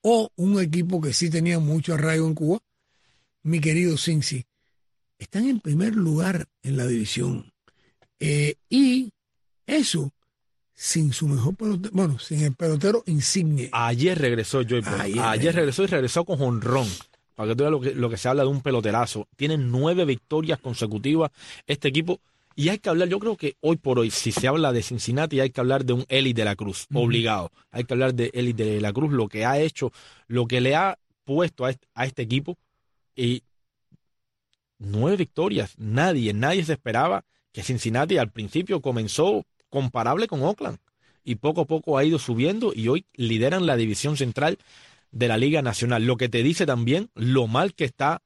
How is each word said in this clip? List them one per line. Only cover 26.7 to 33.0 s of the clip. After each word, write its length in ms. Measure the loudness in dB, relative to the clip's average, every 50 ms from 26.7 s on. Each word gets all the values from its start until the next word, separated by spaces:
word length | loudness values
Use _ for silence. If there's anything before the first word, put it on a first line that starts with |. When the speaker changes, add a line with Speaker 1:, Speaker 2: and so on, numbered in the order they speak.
| -8 -8 -10 _
Speaker 1:
Ujú. 140 | 0 0 2
Speaker 2:
obligado. 460 | 2 2 2 0 0 -2 -2 -4 -8 _ _ _ _
Hay 140 | -8 -8 -6
que 100 | -2 0
hablar 200 | 0 0 0 0
de 160 | 0 -2 -2 -2
Eli 180 | -2 -2 -2
de 280 | -2 -2 -2 0 0 0
la 120 | -2 -2
Cruz, 180 | -2 -2 -2 0
lo 160 | 0 0 -2 -2
que 180 | -2 -2 0
ha 120 | 0 2 2
hecho, 340 | 0 0 -2 -4 -6 -6 _ -10 -20 -20 -20 -20 _ -4
lo 180 | -2 -2 0
que 140 | 0 0 2
le 140 | 2 2 2
ha 220 | 2 2 0 -2 _ _ _ _ _ _
puesto 400 | -2 0 0 0 0 _ -4 -4
a 60 | -4
est-, 140 | -4 -6 _ _ _
a 100 | -6 -6
este 160 | -4 -4 -6
equipo. 360 | -4 -2 -2 -2 -2 -4 -10 _ _ _ _ _ _ _ _ _